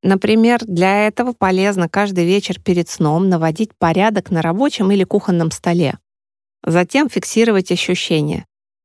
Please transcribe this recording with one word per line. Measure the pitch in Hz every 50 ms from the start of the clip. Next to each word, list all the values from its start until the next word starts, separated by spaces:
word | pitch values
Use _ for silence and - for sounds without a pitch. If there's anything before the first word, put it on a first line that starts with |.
| -
Например, | 185 196 190 - 208 220 226 226 233 240 233 233
для | 220 180 170 185 190 196 208 214 214
этого | 208 - 247 254 240
полезно | _ 208 190 185 185 190 202 202 190 170 160
каждый | - 196 208 202 196 180 170
вечер | 170 190 202 190 - - -
перед | - - 180 175 170 -
сном | - - 170 151 151 170 190 190
наводить | 180 165 165 160 156 - 220 - _ _
порядок | - 170 165 190 196 226 214 196 180 -
на | 190 165
рабочем | - 165 170 202 262 294 - - 208 190
или | 202 196 185
кухонном | - - 202 - - 180 170 165 160
столе. | - - - 175 170 175 170 135 - - _ _ _ _ _ _ _ _ _ _ _ _ -
Затем | - 160 175 180 175 - 269 311 247
фиксировать | - - - - - 220 233 233 214 190 185 -
ощущения. | 180 175 - - 180 175 - - - 156 147 151 160 - - _ _ _ _ _ _ _ _